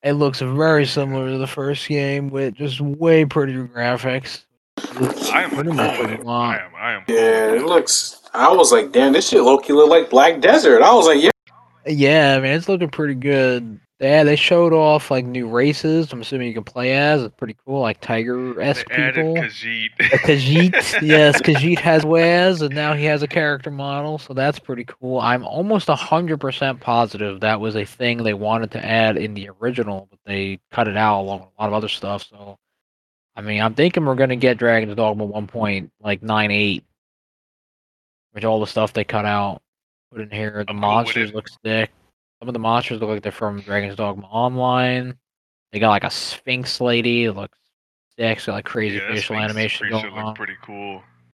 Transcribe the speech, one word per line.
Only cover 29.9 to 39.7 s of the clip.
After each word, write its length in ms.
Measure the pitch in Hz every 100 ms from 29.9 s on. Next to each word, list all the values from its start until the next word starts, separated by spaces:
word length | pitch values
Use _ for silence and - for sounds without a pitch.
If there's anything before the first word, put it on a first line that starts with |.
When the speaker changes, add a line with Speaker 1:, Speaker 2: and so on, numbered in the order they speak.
| 98 98
Speaker 1:
but 100 | _ -
they 340 | 98 98 98 _
cut 180 | - 110
it 80 | 101
out 240 | 107 101
along 180 | 98 98
with 80 | 95 _
a 40 |
lot 60 | 107
of 60 |
other 140 | 107 107
stuff, 360 | - 101 101 -
so, 300 | 104 101 98 _ _ _ _ _ _ _ -
I 40 |
mean, 200 | 104 104
I'm 120 | 110
thinking 300 | 110 170 175 151
we're 100 | 131
gonna 200 | 131 123
get 220 | 127 117
Dragon's 380 | 120 113 107 104
Dogma 280 | 107 107
one 240 | 104 104 104
point, 440 | 117 107 98 92 _
like, 200 | 107 98
nine 300 | 110 107 107
eight, 320 | 104 104 95 _ _ _ _ _ _ _ _ _ _ _ _ _ _ _
which 100 | 104
all 160 | 110 110
the 80 | 104
stuff 240 | - 110
they 140 | - 104
cut 180 | 107 104
out, 360 | 104 101 92 _